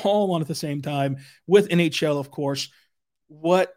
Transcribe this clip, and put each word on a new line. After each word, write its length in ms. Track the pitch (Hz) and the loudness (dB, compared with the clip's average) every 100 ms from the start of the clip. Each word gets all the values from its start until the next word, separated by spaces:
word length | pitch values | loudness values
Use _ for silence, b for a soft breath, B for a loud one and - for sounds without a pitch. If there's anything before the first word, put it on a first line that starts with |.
all 280 | 202 208 196 | 0 0 0
on 60 | 170 | -2
at 60 | 156 | -4
the 80 | |
same 260 | 160 156 143 | -6 -6 -6
time, 360 | 139 143 139 135 B B - | -6 -4 -2 -4 B B 4
with 180 | 202 202 | 4 6
N 100 | 170 | 2
H 220 | 170 - | 2 0
L, 140 | 156 143 | -2 -2
of 120 | 135 | -4
course. 380 | - 139 139 - b b _ _ _ _ | -8 -6 -6 -8 b b _ _ _ _
What 480 | 151 160 185 180 | -6 0 2 0